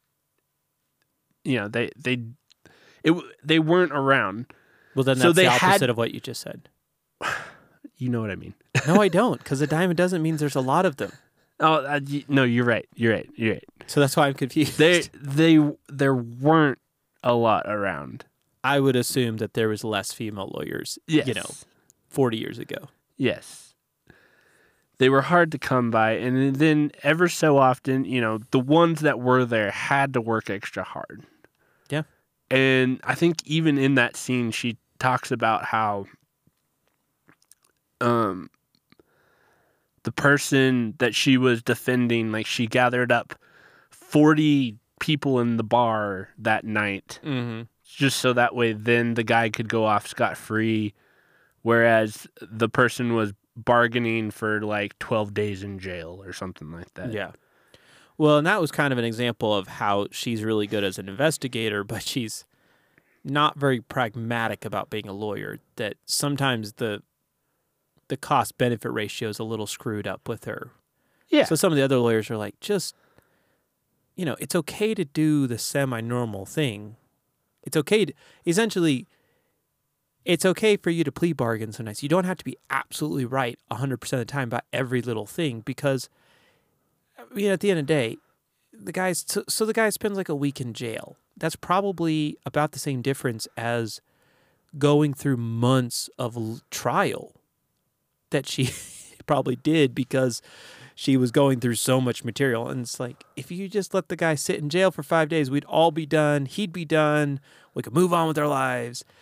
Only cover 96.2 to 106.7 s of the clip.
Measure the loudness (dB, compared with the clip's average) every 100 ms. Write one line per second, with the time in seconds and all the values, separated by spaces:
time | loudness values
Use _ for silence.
96.2 | -8 -6 -8 -10 -12 -6 -2 0 0 -4
97.2 | -10 _ _ _ _ _ _ _ _ _
98.2 | _ -4 -4 -2 -2 -4 -14 -20 -20 -12
99.2 | -2 0 0 -2 0 4 2 0 -4 0
100.2 | 0 -2 -10 -20 -20 -20 -20 -6 0 2
101.2 | 4 4 4 4 0 0 2 2 2 -2
102.2 | -6 -2 0 0 -4 -6 -8 -8 -10 -12
103.2 | _ -16 -12 -10 -6 -6 -2 -4 -4 -2
104.2 | 0 0 -2 -4 -2 2 2 0 0 0
105.2 | 2 0 0 -2 0 2 4 2 0 2
106.2 | 2 0 -2 -6 -6